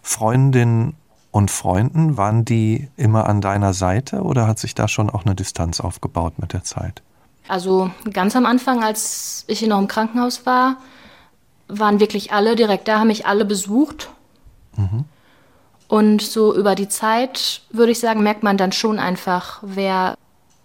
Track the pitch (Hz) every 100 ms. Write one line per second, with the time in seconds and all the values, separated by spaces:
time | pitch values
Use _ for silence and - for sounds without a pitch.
0 | - - 110 127 135 127 117 117 120 -
1 | _ _ _ 104 98 - 92 92 127 160
2 | 160 120 98 113 113 113 110 110 139 -
3 | 123 110 - 104 98 101 101 92 92 98
4 | 131 208 185 131 110 110 113 - 107 -
5 | 104 110 107 95 98 - 85 - 87 -
6 | - 82 82 - 98 92 - - 90 -
7 | _ _ _ _ - 190 185 185 185 -
8 | 214 196 196 254 233 247 262 247 220 214
9 | - - - - - 214 220 202 196 -
10 | 220 240 247 240 - 254 262 262 - -
11 | - - _ _ _ _ - 202 214 202
12 | 214 208 - 208 214 233 214 190 - 214
13 | 226 220 - 202 208 202 185 220 302 -
14 | - - _ _ - _ _ - 98 110
15 | 151 _ _ _ _ _ _ _ _ 214
16 | 214 214 208 220 214 - 202 190 202 -
17 | 220 226 262 - - - _ 220 233 233
18 | 233 220 208 214 208 196 190 - 226 208
19 | 180 185 - 180 - - 202 190 196 190
20 | 185 - _ _ _ _